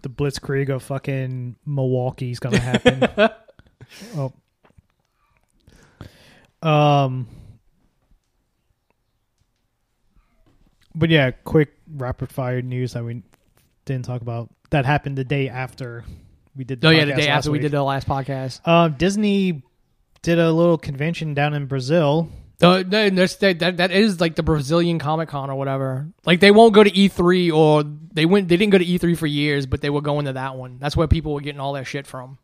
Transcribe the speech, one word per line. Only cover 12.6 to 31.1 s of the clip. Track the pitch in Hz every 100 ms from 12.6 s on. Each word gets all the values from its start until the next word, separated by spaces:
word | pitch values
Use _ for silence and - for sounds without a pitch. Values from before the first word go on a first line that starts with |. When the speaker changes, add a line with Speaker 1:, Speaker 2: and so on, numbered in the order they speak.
Speaker 1:
news | 127 123 127
that | 120
we | 117 120 - _ _ _ _ _
didn't | - 131
talk | 123 123
about | 113 117 117 _ _
that | 151
happened | 127 147 147 135
the |
day | 127 143 135
after | 127 127 - 127 117 - - _ _ _ 131
we |
did | 127 131
the | 160
Speaker 2:
Oh, |
yeah, | 160
the | 147
Speaker 1:
podcast | 139
Speaker 2:
day | 147
Speaker 1:
last | 147
Speaker 2:
after | 151
we | 147
Speaker 1:
week. |
Speaker 2:
did | 147
the | 143
last | 139 139 131
podcast. | 139 131 135 131 -
Speaker 1:
Uh, | - 170 170
Disney | 131 175 202 208 202 190 156 - _ _ _ _ _
did | - 170
a | 165
little | 160 175 165
convention | - 135 151 170 156
down | 143 147
in | 147 139
Brazil. | 135 127 170 147 156 160 - - _
Speaker 2:
Uh, | 175 185 185
no, | 214 208
that's, | 185 185 -
that, | 196 170
that, | 170 175
that | 185
is, | 185 220 175
like, | 170
the | 160
Brazilian | 160 156 131 170 170 165
Comic | 143 160 160
Con | 143 139
or | 135
whatever. | 135 135 135 131 151 - -
Like, | 170
they | 196
won't | 208 233
go | 208
to | 208
E | 180 196
three | - 175 185 175
or | 156 156 151 151 147 160
they | 160 160
went, | 202 180
they | 175
didn't | 214
go | 196
to |
E | 175 180
three | 175
for | 165 156
years, | 147 147 143
but | 135 147
they | 147
were | 147
going | 147 147 143
to |
that | 131 131 131
one. | 127 123
That's | 143 170
where |
people | 160